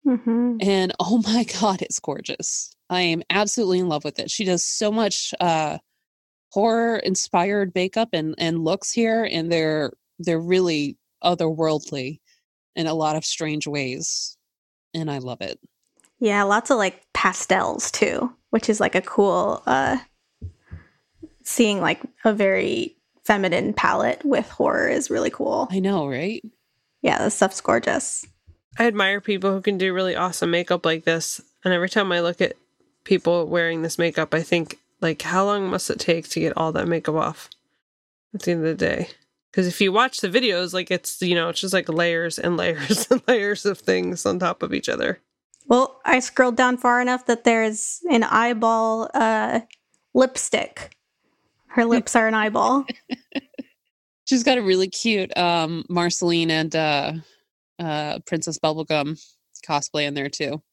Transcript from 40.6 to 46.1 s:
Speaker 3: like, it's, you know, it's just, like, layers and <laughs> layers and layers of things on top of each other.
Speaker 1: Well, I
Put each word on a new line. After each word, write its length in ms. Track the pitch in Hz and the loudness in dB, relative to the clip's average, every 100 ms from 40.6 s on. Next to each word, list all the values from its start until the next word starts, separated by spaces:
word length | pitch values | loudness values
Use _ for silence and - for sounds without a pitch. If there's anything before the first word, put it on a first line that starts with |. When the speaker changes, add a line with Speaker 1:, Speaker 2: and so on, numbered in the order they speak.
| 180 | -2
Speaker 3:
like, 180 | 185 180 | -4 -2
it's, 300 | 180 - - | -4 -4 -4
you 140 | 180 | 0
know, 140 | 175 165 | 0 0
it's 100 | 160 | -4
just, 140 | 190 | -2
like, 140 | 185 - | -2 0
layers 500 | 160 170 165 165 - | 0 0 0 -2 -2
and 180 | 175 170 | -2 0
<laughs> 0 | |
layers 540 | 175 156 143 208 - | -2 -2 -2 -2 2
and 100 | 247 - | 2 4
layers 380 | 240 202 202 208 | 2 0 -2 -4
of 120 | 185 | -4
things 460 | - 185 180 180 | 0 0 0 -2
on 140 | - 180 | -2 0
top 240 | 175 - | -2 -2
of 100 | 170 | -4
each 160 | - - | -4 -2
other. 300 | - - 185 _ _ _ _ 277 | -2 -2 -4 _ _ _ _ 2
Speaker 1:
Well, 340 | 240 262 - | 2 2 -2
I 140 | - | 0